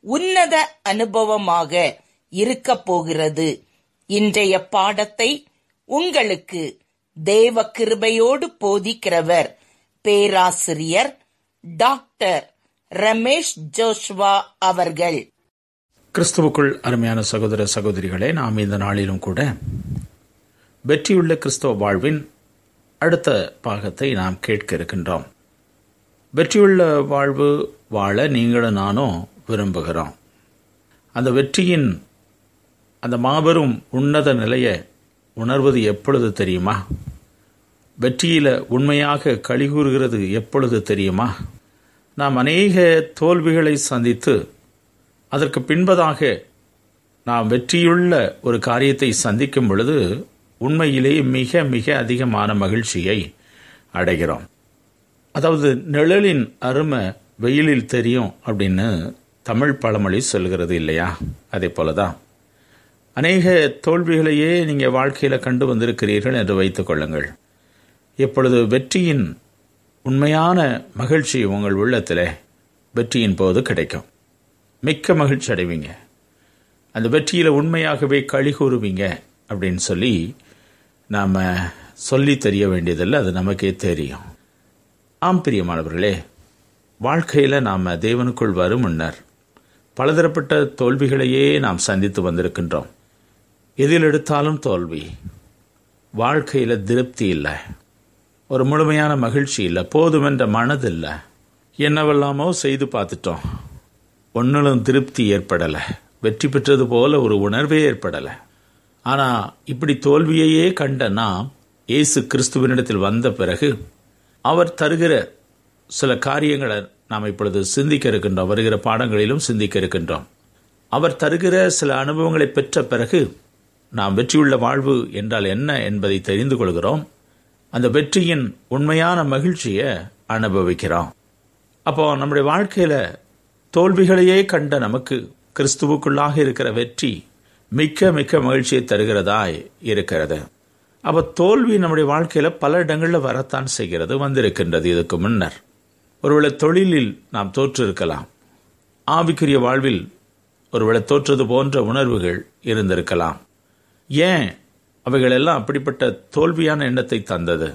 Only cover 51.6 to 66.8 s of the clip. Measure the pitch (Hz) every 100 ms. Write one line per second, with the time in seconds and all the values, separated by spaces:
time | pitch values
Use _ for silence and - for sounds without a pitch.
51.6 | 147 120 110 139 117 123 127 107 107 107
52.6 | 98 110 113 92 87 107 80 _ _ -
53.6 | - - _ 92 90 87 82 78 - _
54.6 | _ _ _ _ _ _ _ - 160 160
55.6 | 143 127 180 143 156 190 202 151 117 -
56.6 | 127 131 156 131 95 - _ _ 117 139
57.6 | 156 139 107 123 117 127 107 - - 104
58.6 | 98 92 110 92 80 - _ _ - 113
59.6 | 143 139 117 107 98 95 127 104 90 90
60.6 | 87 87 78 80 87 80 71 - _ 101
61.6 | 90 - 80 80 95 82 _ _ _ _
62.6 | _ _ _ _ _ - 156 185 180 180
63.6 | 147 - - 170 170 160 156 147 156 175
64.6 | 160 143 131 127 139 135 139 131 131 127
65.6 | 135 120 117 120 104 104 110 131 98 98
66.6 | 95 92